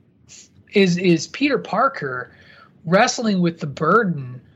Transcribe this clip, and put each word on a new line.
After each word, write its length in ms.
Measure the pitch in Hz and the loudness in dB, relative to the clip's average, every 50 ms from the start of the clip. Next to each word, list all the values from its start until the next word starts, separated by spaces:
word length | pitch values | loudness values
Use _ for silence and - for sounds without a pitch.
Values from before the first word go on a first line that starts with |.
| _ _ _ _ _ _ - - - _ _ _ - _ - | _ _ _ _ _ _ -20 -20 -20 _ _ _ -12 _ 2
is, 240 | 208 196 180 175 | 2 4 4 2
is 300 | 175 190 180 170 156 - - | 2 2 2 2 2 0 -6
Peter 300 | - - 277 294 262 185 | -6 -2 -2 0 0 -2
Parker 720 | 170 - 180 202 254 269 269 - 151 131 127 123 123 - _ - - - - - - _ _ _ - | -4 -4 -2 0 0 0 -2 -4 -10 -8 -8 -8 -10 -12 _ -20 -20 -20 -20 -20 -20 _ _ _ -4
wrestling 540 | 160 175 196 233 240 - - 240 220 202 185 | 0 2 4 4 2 0 -2 -2 -2 0 2
with 200 | 175 170 165 - | 0 0 -2 -4
the 60 | 170 | -8
burden 760 | 147 131 - 156 156 190 226 233 180 160 139 131 123 127 131 - _ _ | -10 -6 -4 0 2 4 4 2 2 -2 -6 -8 -12 -14 -16 -20 _ _